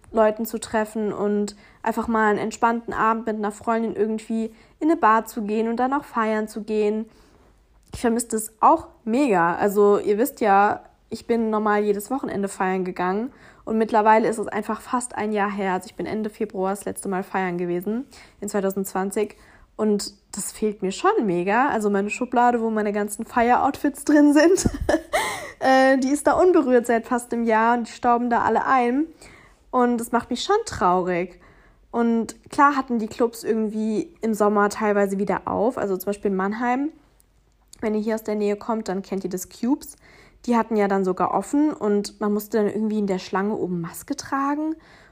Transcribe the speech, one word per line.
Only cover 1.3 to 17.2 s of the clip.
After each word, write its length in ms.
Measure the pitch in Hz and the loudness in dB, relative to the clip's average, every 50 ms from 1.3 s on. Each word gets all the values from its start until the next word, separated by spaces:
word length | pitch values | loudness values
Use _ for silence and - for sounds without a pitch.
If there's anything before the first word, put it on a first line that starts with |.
| 208 208 208 202 - - - - - _ - | 0 0 -2 -2 -6 -12 -20 -20 -20 _ -6
einfach 260 | 233 226 233 226 - | -4 -4 -2 -2 0
mal 220 | 226 220 220 208 | 0 2 2 2
einen 80 | 208 - | 2 0
entspannten 560 | - 220 - - 240 233 233 233 233 - - | -2 -6 -2 0 0 0 0 0 -4 -6 -4
Abend 320 | 123 196 220 226 226 - | 0 0 0 0 0 -2
mit 100 | 233 214 | -6 -4
einer 160 | 214 208 208 208 | -4 -4 -6 -6
Freundin 420 | - - 233 226 226 226 220 - | -6 -4 -4 -2 -2 -2 -4 -2
irgendwie 600 | - 208 220 220 214 - - 226 226 220 220 - - - _ _ _ | -2 -2 -2 -2 -6 -6 -6 -6 -4 -4 -6 -8 -14 -20 _ _ _
in 120 | 311 311 | 0 0
eine 60 | 330 | 2
Bar 300 | 330 254 214 220 220 220 | 4 4 4 4 4 2
zu 160 | - - 247 208 | -2 -8 -8 -6
gehen 260 | 202 214 226 220 226 | -4 -2 -2 -2 -2
und 80 | 233 | 0
dann 160 | 233 247 262 277 | -2 -2 0 -2
auch 120 | 285 285 | -4 -4
feiern 440 | - - 240 220 220 220 214 214 214 | -6 -4 -4 -2 0 -2 -2 -4 -6
zu 140 | - 220 202 | -8 -12 -8
gehen. 440 | - 214 214 208 208 214 220 226 - - - _ _ _ _ _ _ _ _ _ _ _ _ _ _ - | -4 -2 0 0 0 0 -2 -6 -8 -12 -20 _ _ _ _ _ _ _ _ _ _ _ _ _ _ -12
Ich 80 | - | -4
vermisse 280 | - 240 226 233 240 - | 0 0 0 0 -2 -4
das 240 | 233 220 214 - - _ | -4 -6 -6 -8 -4 _
auch 280 | - 262 311 330 - - - _ _ | 4 4 4 4 2 -6 -18 _ _
mega. 520 | 220 220 262 294 254 196 175 165 170 175 | -2 0 0 2 2 4 2 2 2 2
Also 420 | - - 208 190 208 202 202 208 - | 0 0 0 4 4 6 6 6 4
ihr 180 | - 196 208 | 2 0 0
wisst 240 | 202 247 285 - - | 0 0 -2 -2 -2
ja, 440 | 240 202 196 196 202 214 - - - - _ _ _ _ | 2 4 4 6 4 4 2 -2 -8 -16 _ _ _ _
ich 180 | - - - | -14 -14 -4
bin 240 | - 233 233 226 220 | -2 -2 0 0 0
normal 340 | 214 214 214 214 208 208 208 | 0 0 0 2 2 2 2
jedes 260 | 208 196 202 208 - | 0 0 -2 -2 -6
Wochenende 380 | 254 277 - 220 - 202 196 196 | -6 -6 -6 -6 -4 -4 -4 -4
feiern 360 | - - 196 185 190 190 185 | -4 -4 -2 -2 -2 -2 -2
gegangen 480 | 185 180 - 180 180 190 208 233 269 - - - - - _ _ | -4 -4 -4 -2 -2 -2 -2 -4 -6 -10 -16 -20 -20 -20 _ _
und 140 | - 220 220 | -4 -2 -2
mittlerweile 500 | 220 214 226 214 208 220 220 226 233 160 | 0 2 2 2 4 6 6 6 4 2
ist 100 | 220 226 | 0 -2
es 100 | 196 - | -6 -6
einfach 320 | - 214 214 - 214 - | -6 -6 -6 -6 -8 -8
fast 340 | - - - 240 240 - - | -6 -4 -4 -4 -4 -6 -8
ein 180 | - 208 214 214 | -8 -6 -4 -2
Jahr 180 | 208 196 208 | -2 -2 -2
her. 240 | 202 202 196 190 180 | -2 -4 -2 -2 -2
Also 120 | 180 180 | -4 -6
ich 100 | - - | -8 -10
bin 100 | - 180 | -10 -8
Ende 240 | - - 220 208 208 | -6 -6 -6 -6 -8
Februar 400 | 208 - 226 208 - 190 190 190 | -6 -8 -8 -8 -4 -4 -4 -4
das 140 | 196 196 - | -4 -4 -6
letzte 240 | 190 196 - - 202 | -10 -10 -8 -8 -6
Mal 140 | 190 180 | -6 -6